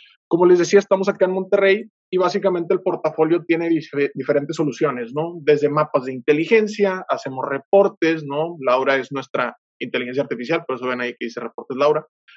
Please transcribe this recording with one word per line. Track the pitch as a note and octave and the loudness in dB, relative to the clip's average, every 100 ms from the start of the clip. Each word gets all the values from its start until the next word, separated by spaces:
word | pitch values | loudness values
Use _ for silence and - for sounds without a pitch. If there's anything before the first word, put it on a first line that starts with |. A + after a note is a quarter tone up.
| - _ - | -20 _ -2
Como | E3+ F3+ | 4 6
les | F3+ | 6
decía, | E3 G3 | 6 4
estamos | G3 F#3+ G3 | 4 0 0
acá | G3 F#3 | 0 0
en | |
Monterrey | F#3+ F#3 G3+ G3 G3+ A3+ _ - | -2 0 2 4 2 -2 _ -4
y | F3+ | 0
básicamente | F3+ G3+ E3 F3 E3+ F#3 | 0 0 -2 -2 0 -2
el | |
portafolio | F#3 D#3+ D#3 D#3 D#3+ F3 E3 | -2 -2 -2 0 2 2 0
tiene | E3 E3+ | 0 2
dife-, | D#3+ - C#3 C#3+ | 0 -2 -2 -2
diferentes | C#3 B2+ C#3+ C#3+ D#3+ | -2 0 0 0 -4
soluciones, | D3+ D3 D3+ B2 A#2 C#3+ | -4 0 -2 -2 -6 -6
¿no? | E3 F3 | -6 -2
Desde | C#3+ D3 C#3+ | 2 2 2
mapas | D3 D3+ C#3+ B2+ | -2 0 -2 -4
de | |
inteligencia, | B2+ C3+ D3 E3 A3+ G#3 G#3 G3+ F#3 - | -6 0 0 4 2 2 0 -2 -2 -4
hacemos | C3 C#3 C3 B2+ | -6 -6 -8 -6
reportes, | C3+ - G3 G3+ - E3 E3 | -6 2 4 4 2 0 0
¿no? | C#3+ C#3+ E3 E3+ | -4 -4 -4 -4
Laura | B2+ B2+ C3+ C3+ | 0 2 2 0
es | B2+ | -2
nuestra | C#3 B2+ C3+ A#2+ - _ - | -8 -6 -4 -4 -6 _ -14
inteligencia | B2+ B2+ B2 B2+ | -6 -6 -4 -4
artificial, | C#3 B2 B2 E3 D#3+ | -4 -6 -4 -4 -4
por | B2 | -6
eso | B2+ | -4
ven | B2 | -4
ahí | A#2+ - | -6 -6
que | A#2 | -8
dice | A#2+ | -8
reportes | A#2 - - B2+ | -12 -12 -10 0
Laura. | D3 D3+ - _ _ | 2 2 -4 _ _